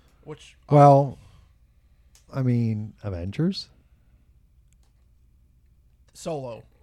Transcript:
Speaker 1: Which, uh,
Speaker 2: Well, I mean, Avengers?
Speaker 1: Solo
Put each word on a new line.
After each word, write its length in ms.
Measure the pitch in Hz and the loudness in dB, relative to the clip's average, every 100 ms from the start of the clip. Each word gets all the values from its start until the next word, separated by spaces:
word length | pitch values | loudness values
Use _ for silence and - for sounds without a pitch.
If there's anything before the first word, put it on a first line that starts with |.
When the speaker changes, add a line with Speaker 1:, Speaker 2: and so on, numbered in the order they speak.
| _ _ | _ _
Speaker 1:
Which, 320 | - 151 - - - | -20 -20 -20 -16 0
uh, 60 | |
Speaker 2:
Well, 440 | 147 143 139 139 - - - - _ _ _ _ _ - - - | 6 8 6 2 -8 -20 -20 -20 _ _ _ _ _ -20 -20 -14
I 100 | 135 | -4
mean, 500 | 127 120 117 107 107 - | -2 0 -2 -4 -10 -12
Avengers? 640 | 107 90 90 101 170 190 - - _ _ _ _ _ - _ _ _ _ _ _ _ _ _ _ _ _ _ _ _ _ _ | -12 -10 -10 -4 -4 -4 -12 -20 _ _ _ _ _ -20 _ _ _ _ _ _ _ _ _ _ _ _ _ _ _ _ _
Speaker 1:
Solo 480 | - 180 151 127 113 - _ | -16 -12 -10 -12 -16 -20 _